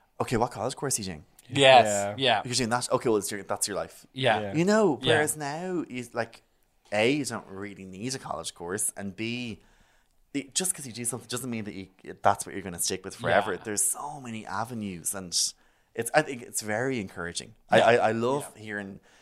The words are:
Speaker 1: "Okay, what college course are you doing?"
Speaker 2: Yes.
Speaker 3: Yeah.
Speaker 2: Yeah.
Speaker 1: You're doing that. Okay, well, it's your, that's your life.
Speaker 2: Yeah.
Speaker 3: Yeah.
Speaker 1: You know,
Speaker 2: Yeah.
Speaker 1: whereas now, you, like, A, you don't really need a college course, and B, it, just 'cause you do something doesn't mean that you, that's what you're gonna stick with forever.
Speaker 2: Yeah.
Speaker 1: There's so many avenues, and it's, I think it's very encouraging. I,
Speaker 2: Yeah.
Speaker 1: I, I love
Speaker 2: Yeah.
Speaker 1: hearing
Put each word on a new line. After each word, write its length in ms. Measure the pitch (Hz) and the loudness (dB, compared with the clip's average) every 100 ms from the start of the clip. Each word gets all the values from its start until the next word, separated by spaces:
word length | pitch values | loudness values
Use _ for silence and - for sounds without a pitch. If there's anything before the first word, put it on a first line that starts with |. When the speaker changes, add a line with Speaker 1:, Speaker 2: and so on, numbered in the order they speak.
| _ - | _ -6
Speaker 1:
"Okay, 160 | 117 110 | 0 2
what 140 | 120 | 0
college 260 | 117 120 - | 0 -6 -4
course 200 | 139 - | -4 -4
are 40 | |
you 60 | 95 | -4
doing?" 180 | 76 - - - | -10 -14 -20 -4
Speaker 2:
Yes. 340 | 135 131 123 107 | 6 10 12 10
Speaker 3:
Yeah. 260 | 101 101 107 | 2 0 0
Speaker 2:
Yeah. 240 | 127 104 120 | 2 2 0
Speaker 1:
You're 80 | |
doing 160 | 123 110 | -2 0
that. 220 | 123 - | 0 0
Okay, 180 | 127 123 | 0 4
well, 80 | 107 | 2
it's 140 | - | 2
your, 100 | 101 | -6
that's 260 | 95 101 - | -6 -4 -2
your 80 | 87 | -4
life. 300 | 82 - - | -6 -10 -16
Speaker 2:
Yeah. 260 | 131 127 107 | -2 2 2
Speaker 3:
Yeah. 140 | 101 | 0
Speaker 1:
You 120 | 151 185 | 0 4
know, 340 | 220 196 120 | 4 4 2
Speaker 2:
Yeah. 120 | 127 | 2
Speaker 1:
whereas 220 | 151 151 151 | 2 2 -2
now, 480 | 143 160 185 175 - | -6 -6 -4 -4 -4
you, 160 | 123 117 | -8 -6
like, 300 | 117 113 - _ _ _ _ _ | -4 -4 -10 _ _ _ _ _
A, 180 | 107 120 | 2 4
you 140 | 147 120 | 2 -2
don't 220 | 107 - | -6 -8
really 380 | 95 101 98 95 | -10 -10 -12 -14
need 280 | 92 123 | -10 -8
a 60 | 131 | -8
college 340 | - 80 82 | -8 -8 -8
course, 400 | - 85 104 - - | -10 -6 -4 -4 -6
and 200 | 98 90 | -10 -6
B, 440 | 113 120 120 101 _ _ _ _ _ _ _ | -6 -6 -8 -10 _ _ _ _ _ _ _
it, 200 | 139 - | -8 -6
just 220 | - 185 - | -4 -4 -4
'cause 100 | 135 | -10
you 80 | |
do 120 | 110 117 | -6 -6
something 220 | 123 - | -6 -6
doesn't 220 | 123 127 | -6 -4
mean 140 | 113 | -6
that 100 | 101 | -6
you, 140 | 95 95 _ - 90 | -10 -14 _ -16 2
that's 240 | 101 101 - | 2 4 -2
what 80 | |
you're 80 | 98 | -8
gonna 160 | 90 87 | -8 -4
stick 260 | - 92 | -4 -4
with 120 | 95 - | -8 -6
forever. 380 | 85 95 101 | 4 4 4
Speaker 2:
Yeah. 80 | 87 | -2
Speaker 1:
There's 180 | 110 104 | -4 -2
so 380 | - - - 143 | -2 -4 -10 -12
many 240 | 123 110 - | -10 -10 -6
avenues, 680 | 98 113 117 101 85 - 98 | -6 -4 -6 -6 -6 -8 -8
and 200 | 90 - - - _ _ _ - | -4 -2 -2 -6 _ _ _ -8
it's, 160 | 113 | 0
I 80 | 151 | 2
think 220 | 147 123 | 2 -6
it's 180 | 113 - | -8 -6
very 380 | 107 107 135 123 | -4 -2 0 -2
encouraging. 560 | 92 95 85 - - - _ | -4 -8 -8 -8 -12 -18 _
I, 60 | 113 | 6
Speaker 2:
Yeah. 60 | 117 | 6
Speaker 1:
I, 80 | 120 | 6
I 160 | 107 | 4
love 400 | 113 120 143 - 104 | 2 0 -2 -6 -12
Speaker 2:
Yeah. 60 | |
Speaker 1:
hearing 380 | 110 104 98 98 - _ | -8 -8 -8 -12 -20 _